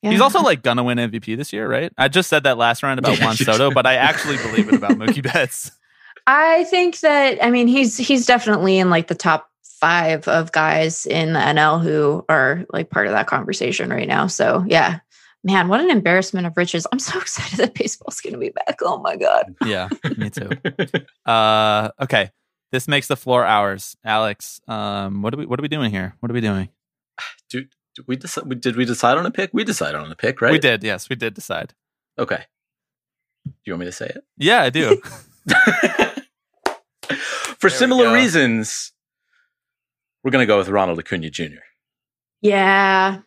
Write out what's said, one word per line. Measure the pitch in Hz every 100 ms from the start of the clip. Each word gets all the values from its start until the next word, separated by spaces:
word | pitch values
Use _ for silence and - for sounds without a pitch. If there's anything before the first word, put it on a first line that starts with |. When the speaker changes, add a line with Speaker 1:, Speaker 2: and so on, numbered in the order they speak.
Speaker 1:
He's | 214
Speaker 2:
yeah. | 214
Speaker 1:
also, | 262 359
like, | 302 156
gonna | 123 120
win | 123 120
M | 117
V | 113
P | 104
this | 113 147
year, | 104 113
right? | 120 165 -
I | 135
just | 143 180
said | 156
that | 139 120
last | 120 117
round | 139 131
about | 120 104
Speaker 3:
<laughs> |
Yeah, |
Speaker 1:
Juan | 113 113
Speaker 3:
you |
Speaker 1:
Soto, | - 110 139
Speaker 3:
did. |
Speaker 1:
but | 135
I | 127
actually | 131 135 156 151 139
believe | 117 160 208
it |
about | 277 -
Mookie | 269 107 147
Speaker 3:
<laughs> | 127
Speaker 1:
Betts. | 170 131 - - _ _ _ - - -
Speaker 2:
I | 277 320 330
think | 349 370 359 339
that, | 320 294 277 -
I | 240
mean, | 247 240
he's, | 262 254 -
he's | 247 269
definitely | 240 247 220 208 190 190
in, | 185
like, | 170 170
the | 165
top | 165 160 - _ _ _
five | 156 175 160 160 156
of | 165 165
guys | - 156 156 160 165 -
in | 165 160
the | 160
N | 120 147
L | 151 160
who | 165 151 147 156 -
are, | 156 131 160 180
like, | 165 165
part | - 101
of |
that | 104 117
conversation | - 110 - 123 - 120
right | 123 -
now. | - 190
So, | - - 123 190
yeah. | 165 110 170 _ _ _ _
Man, | 190 190 175
what | 208
an | 349
embarrassment | 262 170 180 190 190 175
of | 160
riches. | 175 170 165
I'm | 262
so | - 370
<laughs> |
excited | 370 - - 190
that | 247
baseball's | - - - - -
gonna | - -
be | 123
back. | - - -
Oh, | - 143
my | - -
God. | - 50 - 92 117
Speaker 1:
Yeah, | 101 92 - 147 -
me | 104
too. | - 101
Speaker 3:
<laughs> | - - - 190 - - _ -
Speaker 1:
Uh, | 113 110 107 107 107 107 -
okay. | 135 117 98 _ _ _ _
This | 127 131
makes | 143 -
the | 139
floor | - 123
ours. | 101 107 101 98 - -
Alex, | 110 110 110 101 - - -
um, | 110 104 101 98 101
what | 104
are | 135
we, | 151
what | 127
are |
we | 143
doing | 151 123
here? | 101 92 -
What | 120
are |
we | 120
doing? | 110 98 95 _ _ _ _ - - - _
Speaker 3:
Dude, | 123 135 _ _
did | - 127
we | 131
deci-, | 170 - 143
we, | 127
did | 123 117
we |
decide | 123 120 120 143
on | 175
a |
pick? | - 190
We | -
decided | 220 - 73 76
on | 76
a | 80
pick, | 110 135
right? | 117
Speaker 1:
We | 151
did. | 139 113
Yes, | 107 95 -
we | 127
did | 113
decide. | 107 - 85 - _ _ _ _ -
Speaker 3:
Okay. | - - - _ _ _ _ _ _ _ _ _
Do | - -
you | -
want | 85
me | 87
to |
say | 87 -
it? | - _ _
Speaker 1:
Yeah, | 147 233
I | 139
do. | 139 139 392
Speaker 3:
<laughs> | - - - _ -
For | 762 740 719 640 - - - - _ _ _ - - _ _ -
Speaker 1:
There | - - - - -
we | 196
Speaker 3:
similar | - 247 254 233
Speaker 1:
go. |
Speaker 3:
reasons, | 233 254 165 131 113 110 - - _ _ _ _ _ _ _ _ _ _ _ _ _
we're | 131
gonna | 131 117
go | 104
with | 92
Ronald | 101 95 85
Acuna | - 92 80
Junior. | - 80 76 _ _ _ _ _ _ _ _
Speaker 2:
Yeah. | 208 202 190 196 196 190 190 196